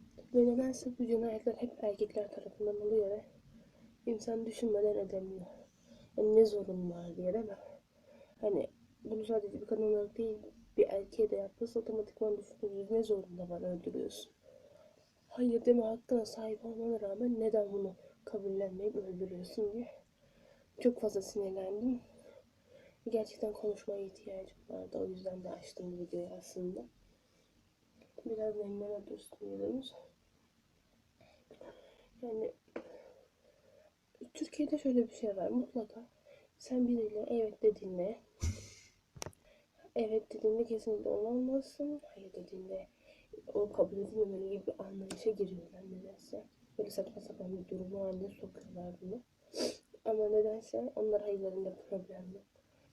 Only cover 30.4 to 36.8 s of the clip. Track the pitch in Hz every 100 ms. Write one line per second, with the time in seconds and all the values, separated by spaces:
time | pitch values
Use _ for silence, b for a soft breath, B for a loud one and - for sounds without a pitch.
30.4 | _ _ _ _ _ _ _ _ - _
31.4 | _ - B B B B B - 240 220
32.4 | 220 - _ - B B B B B _
33.4 | b b b b b _ _ - 247 -
34.4 | 311 - 294 294 277 247 226 - 220 196
35.4 | 185 240 254 247 214 226 240 _ b b
36.4 | b _ - 254